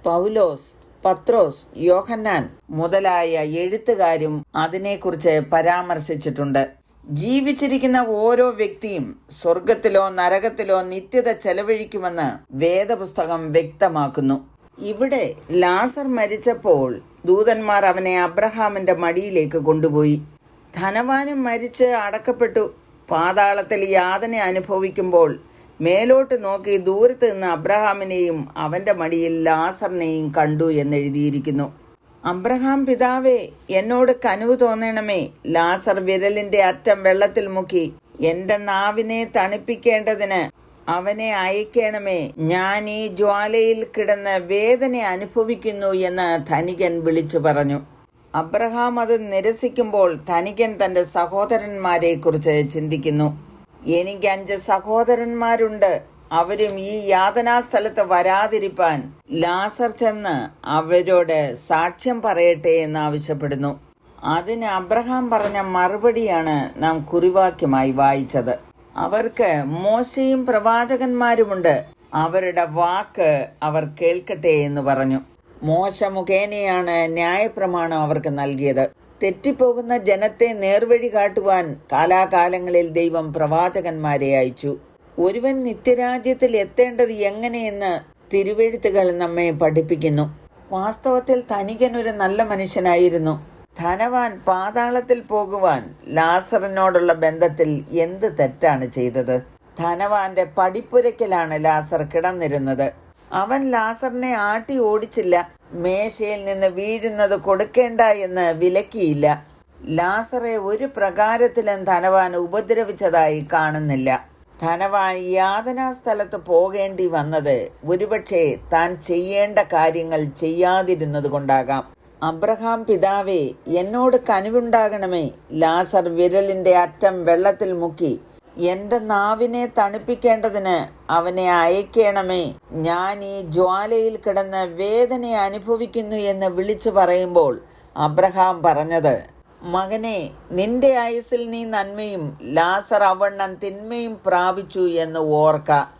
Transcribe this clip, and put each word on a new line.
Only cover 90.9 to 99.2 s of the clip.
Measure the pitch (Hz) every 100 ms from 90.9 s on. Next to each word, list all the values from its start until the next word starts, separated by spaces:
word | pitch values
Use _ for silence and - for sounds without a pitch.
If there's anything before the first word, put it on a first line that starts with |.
| - 262 254 247 254 247
ധനികൻ | 208 196 220 247 233
ഒരു | 226
നല്ല | 214 190 202
മനുഷ്യനായിരുന്നു. | 220 196 190 233 180 175 180 170 156 156 - - - -
ധനവാൻ | 170 190 233 247 240 190 -
പാതാളത്തിൽ | 185 190 226 240 247 247 247
പോകുവാൻ | 220 208 202 202 190 135 110 - -
ലാസറിനോടുള്ള | 156 160 180 190 220 196 190 190 180 175
ബന്ധത്തിൽ | 165 160 160 170 156 156 147 -
എന്ത് | 170 165 190 208 156
തെറ്റാണ് | 139 131 165 139 131
ചെയ്തത്? | 131 123 123